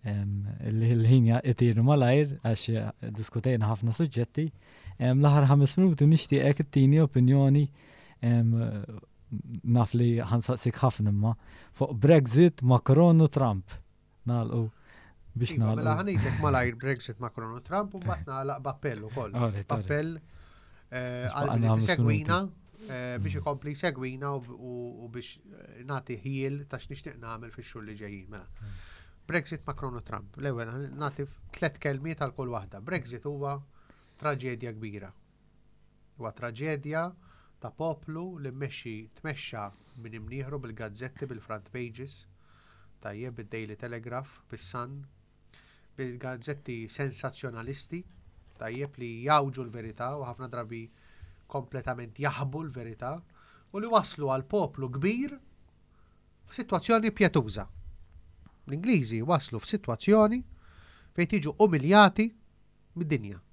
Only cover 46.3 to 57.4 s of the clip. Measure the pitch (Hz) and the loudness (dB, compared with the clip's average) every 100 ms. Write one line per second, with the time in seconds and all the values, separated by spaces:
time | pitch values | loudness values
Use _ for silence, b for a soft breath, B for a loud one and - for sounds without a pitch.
46.3 | 127 117 143 - 117 110 - 139 139 135 | -10 -10 -12 -10 -10 -10 -6 -8 -6 -10
47.3 | - 131 113 117 143 - 170 180 - - | -10 -12 -10 -10 -12 -10 -12 -12 -20 -20
48.3 | - _ _ 113 120 139 139 120 113 127 | -20 _ _ -10 -8 -10 -10 -12 -8 2
49.3 | 151 139 123 120 117 113 104 123 147 127 | 4 4 -4 -10 -10 -12 -8 -8 -6 -10
50.3 | 120 127 120 113 117 113 b b b b | -10 -10 -10 -8 -10 -14 b b b b
51.3 | b _ 143 123 135 127 123 120 107 143 | b _ -8 -8 -8 -8 -8 -10 -4 -4
52.3 | 127 135 147 160 123 113 110 123 165 - | -2 -4 -6 -8 -10 -12 -10 -10 -10 -14
53.3 | b b b b 196 226 220 - - 143 | b b b b -8 2 2 2 -4 -2
54.3 | 131 135 208 160 - 131 131 175 233 285 | -2 0 0 -2 -4 -6 -2 -2 -2 -6
55.3 | 277 - _ _ _ _ _ _ _ _ | -10 -20 _ _ _ _ _ _ _ _
56.3 | _ - - 226 185 - 226 220 208 190 | _ -18 -10 -2 -2 2 2 2 2 4
57.3 | - | 4